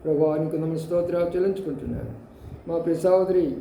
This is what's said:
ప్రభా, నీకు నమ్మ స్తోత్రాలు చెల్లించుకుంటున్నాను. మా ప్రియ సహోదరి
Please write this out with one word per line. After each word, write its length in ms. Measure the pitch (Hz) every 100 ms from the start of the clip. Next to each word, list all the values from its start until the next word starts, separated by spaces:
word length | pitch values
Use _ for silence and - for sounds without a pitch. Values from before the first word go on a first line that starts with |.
ప్రభా, 260 | 156 151 156 156
నీకు 160 | 156 160 160
నమ్మ 120 | 160
స్తోత్రాలు 480 | 160 175 175 175 170 180
చెల్లించుకుంటున్నాను. 760 | 190 190 160 135 120 117 - - - - - - -
మా 80 | 165
ప్రియ 220 | 170 165 185
సహోదరి 400 | 185 190 185 180 -